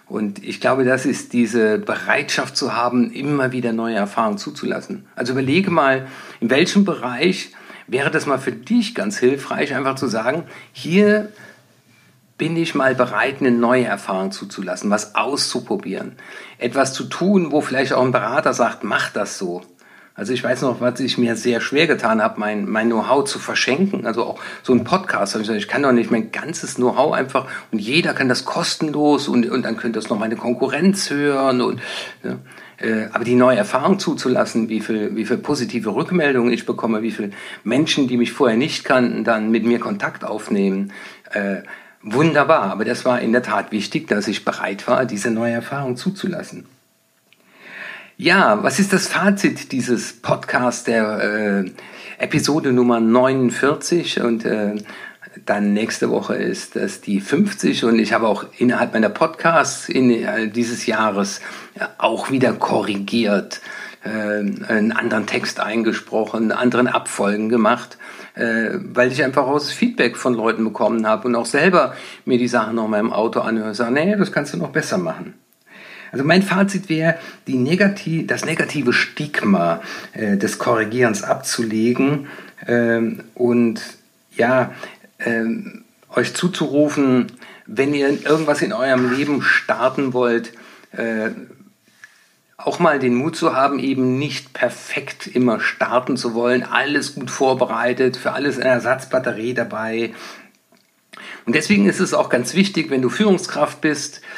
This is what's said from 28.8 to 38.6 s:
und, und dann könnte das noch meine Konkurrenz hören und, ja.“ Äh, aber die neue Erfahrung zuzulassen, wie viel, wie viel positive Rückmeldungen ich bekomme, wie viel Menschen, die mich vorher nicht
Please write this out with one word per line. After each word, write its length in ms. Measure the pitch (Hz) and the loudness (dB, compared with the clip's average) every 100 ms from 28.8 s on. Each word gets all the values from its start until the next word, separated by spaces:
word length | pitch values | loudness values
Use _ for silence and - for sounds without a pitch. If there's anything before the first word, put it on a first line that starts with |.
| 156 147 147 143 - | -2 2 4 4 2
und, 200 | 123 117 | 2 2
und 140 | 131 | 0
dann 140 | 113 113 | -2 -4
könnte 240 | 117 110 | -4 -6
das 100 | - | -4
noch 80 | 110 | -4
meine 160 | 110 | -2
Konkurrenz 760 | 110 120 120 131 131 190 196 - | -4 -2 0 0 2 2 2 -2
hören 520 | 143 147 139 135 127 | 0 0 2 2 2
und, 200 | 113 120 - - - - | 0 -2 -6 -10 -12 -10
ja.“ 140 | 123 - - - - - | -8 -8 -12 -20 -20 -8
Äh, 300 | 110 110 107 | -2 -2 -2
aber 120 | - | -4
die 120 | 117 123 | 2 6
neue 200 | 127 120 | 6 4
Erfahrung 420 | 104 131 156 196 | 2 0 2 2
zuzulassen, 720 | - 143 135 117 107 120 113 | 0 -2 0 2 2 0 -2
wie 120 | 110 | -2
viel, 360 | 104 110 104 104 | -2 -2 -2 -4
wie 80 | |
viel 140 | 107 113 | -2 -2
positive 560 | - 143 113 117 104 | -2 -2 -2 -2 -2
Rückmeldungen 580 | 104 - 180 147 127 120 | -2 0 2 2 4 2
ich 140 | 117 - | 0 -2
bekomme, 340 | - 117 110 | -4 0 0
wie 100 | 113 | -2
viel 200 | 101 104 - - - | -4 -8 -8 -16 -10
Menschen, 420 | 104 123 156 - 127 | -2 0 2 2 2
die 120 | 123 | 2
mich 140 | 117 | 0
vorher 260 | - 131 | 2 2
nicht 260 | 113 | 4